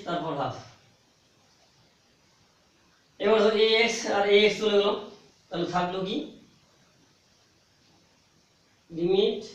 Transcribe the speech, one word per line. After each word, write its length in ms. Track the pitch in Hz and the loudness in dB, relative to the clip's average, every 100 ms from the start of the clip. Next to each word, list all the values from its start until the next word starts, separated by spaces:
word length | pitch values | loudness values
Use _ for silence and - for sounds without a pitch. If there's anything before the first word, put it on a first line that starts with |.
| 180 | -6
তারপর 260 | 170 160 143 | -6 -6 -6
হাফ। 180 | 127 - - - _ _ _ _ _ _ _ _ _ _ _ _ _ _ _ _ _ _ _ _ _ _ _ _ | -6 -8 -16 -20 _ _ _ _ _ _ _ _ _ _ _ _ _ _ _ _ _ _ _ _ _ _ _ _
এবার 200 | 196 220 | 2 4
ধর 120 | 214 208 | 4 4
এ 100 | 220 220 | 2 4
এক্স 140 | 226 - - 202 | 2 -2 -4 -2
আর 80 | 202 202 | 4 6
এ 0 | 214 | 4
এক্স 120 | - | 2
চলে 160 | 214 202 | 0 2
গেল, 100 | - - - - - _ _ | 0 -2 -8 -20 -20 _ _
তাহলে 180 | 175 165 180 | -8 -4 -2
থাকলো 240 | 180 185 185 | -4 -4 -6
কি? 100 | 277 - - - _ _ _ _ _ _ _ _ _ _ _ _ _ _ _ _ _ _ _ _ _ _ _ _ | -6 -8 -16 -20 _ _ _ _ _ _ _ _ _ _ _ _ _ _ _ _ _ _ _ _ _ _ _ _
লিমিট 520 | 165 175 190 226 - - | -6 0 2 2 0 -10